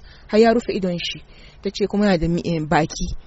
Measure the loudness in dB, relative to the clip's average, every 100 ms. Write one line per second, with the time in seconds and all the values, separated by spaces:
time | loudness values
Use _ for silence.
0 | -4 -20 -2 4 6 4 0 -4 -2 -4
1 | -8 -10 -16 -20 -20 -12 -10 -4 -2 2
2 | 2 2 2 -2 -2 -4 0 0 0 -4
3 | -6 -8